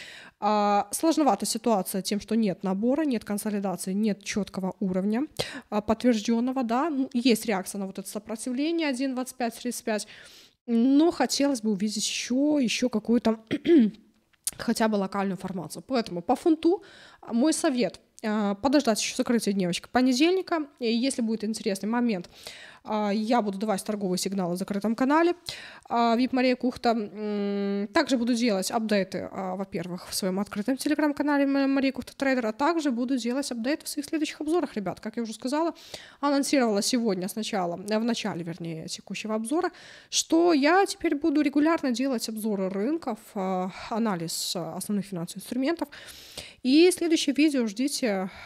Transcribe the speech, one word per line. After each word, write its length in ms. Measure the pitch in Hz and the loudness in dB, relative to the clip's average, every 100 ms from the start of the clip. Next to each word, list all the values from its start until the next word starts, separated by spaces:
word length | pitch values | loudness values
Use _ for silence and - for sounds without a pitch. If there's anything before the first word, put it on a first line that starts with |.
| - - - - | -16 -18 -20 -4
А, 480 | 208 214 202 202 - | 0 2 4 2 0
сложновата 540 | - 330 311 277 202 208 | 0 2 4 2 2 0
ситуация 560 | 226 240 208 185 190 | -2 0 0 0 -4
тем, 180 | 180 196 | -4 -4
что 160 | - 220 | -2 0
нет 280 | 220 - | 0 -2
набора, 380 | 185 190 233 285 302 | -4 -2 0 0 0
нет 180 | 226 | -2
консолидации, 680 | - 202 214 208 196 175 - | -4 -6 -4 -4 -4 -4 -4
нет 300 | 196 220 202 | 0 0 -2
четкого 480 | - 214 190 - 185 - | -4 -4 -4 -4 -6 -4
уровня, 460 | 190 185 196 220 302 - - 269 - | -2 0 0 0 -2 -6 -8 -10 -6
а, 100 | 208 | -2
подтвержденного, 800 | 208 220 247 220 208 233 247 262 | 0 2 2 2 2 0 0 -2
да. 280 | 233 240 330 | 0 0 0
Ну, 180 | 269 269 | 0 -2
есть 320 | 240 247 214 233 | 0 2 2 0
реакция 320 | 190 190 202 | -4 -4 -8
на 60 | 190 | -8
вот 120 | 190 | -10
это 100 | 190 | -10
сопротивление 800 | 214 214 226 254 247 302 339 302 | -10 -10 -10 -6 -4 -2 0 -2
один 260 | 247 269 | -2 -2
двадцать 220 | 254 247 - | -4 -6 -4
пять 180 | 240 - | -6 -4
тридцать 240 | 247 - | -6 -6
пять, 220 | - 214 - - - - - _ - | -4 -4 -4 -14 -20 -20 -20 _ -2
но 440 | 233 254 277 330 | 2 6 6 4
хотелось 500 | - 247 - 277 262 | 4 0 2 0 0
бы 80 | 220 | 0
увидеть 340 | 196 214 208 - | 0 -2 -2 -4
еще, 500 | - - 247 294 302 | -4 -2 0 2 2
еще 300 | 233 - 254 | 0 0 0
какую-то 480 | 226 - 240 226 220 - | 0 0 2 2 -2 -2
<clears throat> 1080 | 294 - 330 214 - _ _ _ _ - - | -2 6 6 6 2 _ _ _ _ -10 -6
хотя 300 | - 220 220 | -2 0 2
бы 80 | 208 | 2
локальную 400 | 190 202 196 185 | -2 -2 -2 -4
формацию. 440 | 185 185 156 - - | -6 -8 -10 -12 -4
Поэтому 340 | 262 220 175 | -4 -2 -4
по 120 | 170 262 | 0 2
фунту, 460 | 349 311 330 392 - - - - | 4 4 4 2 -2 -20 -20 -20
а, 100 | - | -4
мой 200 | 226 302 | 2 2
совет, 480 | 311 330 247 185 - _ _ | 2 2 2 0 -4 _ _
а, 300 | 220 214 202 | -4 0 0
подождать 460 | 202 - 285 240 214 | 0 2 4 4 0
еще 160 | - - | -2 -2
закрытия 380 | 254 233 202 | 0 0 2
дневочки 340 | 196 175 170 - | 0 0 -2 -2
понедельника. 760 | 254 254 247 330 381 359 339 294 - | 2 4 4 4 2 0 -4 -4 -4
И 60 | 233 233 269 | -2 0 0
если 160 | 262 | 0
будет 220 | 220 220 | -2 -2
интересный 440 | 214 220 208 196 208 | -4 -4 -4 -2 -2
момент, 420 | 240 240 190 - - - - - - | 0 0 0 -4 -16 -18 -18 -20 -16
а, 260 | - 214 208 | -6 -2 0
я 280 | 208 214 247 | 0 2 2
буду 160 | 208 196 | 2 -2
давать 260 | 214 190 | -2 -2
торговые 340 | - 208 196 180 | -2 -4 -2 -2
сигналы 360 | 190 196 175 | -2 -2 -2
в 40 | 180 | -2
закрытом 360 | 202 196 214 226 | -4 -2 -2 0
канале, 380 | 262 302 339 349 - - - - - | 2 4 2 0 -6 -14 -14 -18 -4
а, 260 | 233 233 233 | 0 2 2
вип 160 | 254 | 2
Мария 240 | 262 254 247 | 2 2 2
Кухта. 340 | 254 - 240 | -2 0 0
М, 960 | 233 208 196 214 208 202 202 202 202 208 | 0 -2 -6 -4 -2 -2 -2 -2 -2 0
также 220 | 330 294 254 | 0 2 2
буду 160 | 240 | 2
делать 360 | 233 240 190 190 | 2 2 0 0
апдейты, 560 | 233 220 208 190 180 - | -2 0 0 0 -4 -6
а, 240 | - 190 185 | -6 -6 -6
во-первых, 520 | 196 190 175 180 - | -6 -6 -6 -8 -8
в 60 | |
своем 240 | - 190 185 | -4 -2 -2
открытом 360 | 202 202 208 262 | -4 -4 -2 0
Telegram-канале 720 | 285 302 302 285 294 285 277 | 2 4 4 2 2 4 4
Ма-, 220 | 277 269 | 4 4
Мария 240 | 277 269 | 4 2
Кухта 200 | 254 - - | 0 -6 -2
Трейдер, 300 | 269 254 220 | 0 2 0
а 60 | |
также 380 | 220 285 330 294 | 0 2 2 2
буду 260 | 233 247 262 | 0 0 0
делать 340 | 226 254 277 | 0 -2 -4
апдейты 320 | 240 233 311 | -4 -2 -2
в 40 | - | -4
своих 180 | - 277 | -8 -4
следующих 340 | 320 302 - | -2 -2 -4
обзорах, 340 | 302 349 269 - | 0 0 0 -4
ребят. 240 | 185 - | -6 -6
Как 160 | 214 - | -8 -6
я 40 | |
уже 100 | 226 | -8
сказала, 400 | 220 254 294 330 311 - - - - | -6 -4 0 -2 -4 -12 -18 -18 -4
анонсировала 600 | 285 285 277 285 240 202 | 0 2 4 4 4 2
сегодня 460 | 214 254 226 185 214 | 0 0 2 0 -2
сначала, 500 | - 214 208 175 170 202 | -6 -4 -2 -2 -4 -2
э, 80 | 214 | 0
в 60 | |
начале, 380 | 233 233 214 170 | 0 -2 -4 -6
вернее, 440 | 180 185 170 160 - | -8 -8 -8 -8 -10
текущего 460 | - - 190 214 | -12 -10 -8 -4
обзора, 360 | 220 226 311 359 - - - - | -4 -2 -2 -2 -4 -16 -20 -6
что 420 | - - 330 349 | -4 2 4 4
я 320 | 311 285 359 392 | 4 6 4 2
теперь 280 | - 330 294 | 0 -2 0
буду 260 | 330 285 | 2 2
регулярно 500 | 294 294 302 330 269 | 2 2 2 2 0
делать 360 | 226 269 247 - | -2 -2 -2 -4
обзоры 400 | 220 214 202 185 | -6 -2 -2 -2
рынков, 480 | 196 226 330 269 214 - | -2 -2 -2 -4 -8 -8
а, 360 | 208 190 185 185 - - | -6 -2 -2 -2 -6 -6
анализ, 640 | 220 226 180 165 - - 190 | -2 0 -2 -4 -6 -6 -4
а, 200 | 160 175 | -6 -6
основных 280 | - 202 185 | -4 -2 -2
финансовых 380 | 175 175 196 | -6 -8 -10
инструментов. 440 | - 247 269 339 285 - - - - - - - | -8 -2 -2 -2 -6 -10 -18 -20 -18 -16 -18 -6
И 260 | 247 285 359 | 2 6 6
следующее 420 | 349 330 320 - 269 | 6 2 0 0 2
видео 300 | 311 269 226 | 2 2 0
ждите, 640 | 196 277 - 240 196 185 - | -2 -4 -2 -2 0 -4 -8